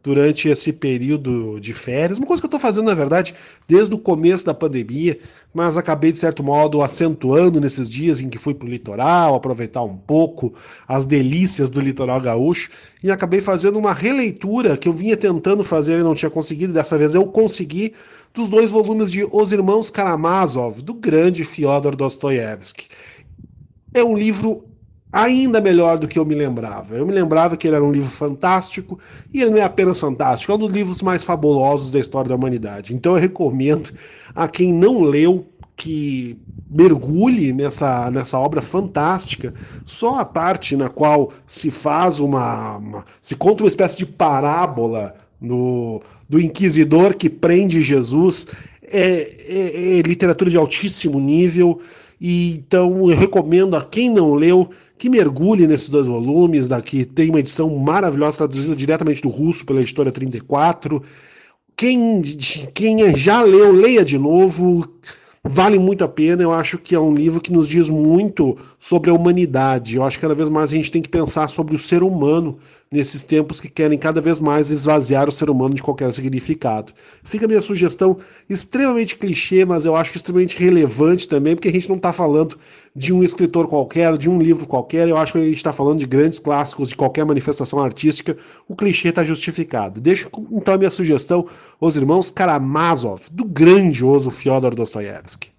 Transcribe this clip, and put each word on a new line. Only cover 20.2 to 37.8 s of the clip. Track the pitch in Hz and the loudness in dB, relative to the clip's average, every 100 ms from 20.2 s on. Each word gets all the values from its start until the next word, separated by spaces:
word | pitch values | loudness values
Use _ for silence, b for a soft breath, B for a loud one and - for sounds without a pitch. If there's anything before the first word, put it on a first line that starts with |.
| 165 190 175 127 120 107 | 0 0 0 -2 -6 -8
do | 151 | -14
grande | 233 214 156 180 170 | -6 0 2 2 0
Fyodor | 151 - 143 139 143 135 | -8 -4 -2 0 -2 -2
Dostoiévski. | 135 131 143 131 110 104 98 - - B B B B - - - - _ - | -6 -4 -4 -4 -4 -10 -14 -16 -20 B B B B -20 -20 -20 -20 _ -2
É | 247 | 0
um | 240 214 | 2 2
livro | 214 202 220 - - _ _ _ _ | 0 -2 -4 -6 -12 _ _ _ _
ainda | 196 233 254 262 220 | 0 2 2 2 2
melhor | 202 175 170 160 | 4 4 4 2
do | 156 | 0
que | 165 | -2
eu | 156 | 0
me | 147 | 0
lembrava. | 139 120 113 101 95 113 | -2 -4 -8 -12 -10 -6
Eu | 165 | -2
me | |
lembrava | 196 165 156 170 165 | 0 2 2 2 0
que | 165 | 0
ele | 151 | 2
era | |
um | 143 | 2
livro | 143 135 | 0 -4
fantástico, | - 147 139 180 185 185 - - 180 B B B | -6 -8 -2 0 0 -2 -14 -14 -18 B B B
e | 277 | 0
ele | 240 | 2
não | 214 | 2
é | |
apenas | 190 190 185 175 | 2 2 0 0
fantástico, | 151 123 135 127 - | -4 -2 -2 -2 -2
é | 208 | -2
um | |
dos | 214 | -2
livros | 196 190 180 | -2 -4 -4
mais | 190 175 | -4 -4
fabulosos | - 165 147 143 135 143 131 | -4 0 2 2 2 0 -2
da | 139 | -4
história | 139 135 127 | -2 -4 -4
da | 127 | -2
humanidade. | 131 123 107 101 101 | -2 -4 -8 -14 -10
Então | 123 170 | -4 0
eu | 180 | 2
recomendo | 185 185 143 131 139 151 151 B B B B - | 0 0 -2 0 0 0 -4 B B B B -6
a | 160 | -6
quem | - 180 | 0 0
não | 170 196 254 | 4 2 4
leu | 156 147 165 185 - _ - - | 2 4 2 2 -4 _ -20 -16
que | 160 156 143 135 123 110 - - - | -10 -6 -4 -6 -8 -14 -18 -20 -6
mergulhe | 147 180 143 123 160 226 240 143 | 4 6 6 0 0 2 2 0
nessa, | 127 143 - | 0 -4 -2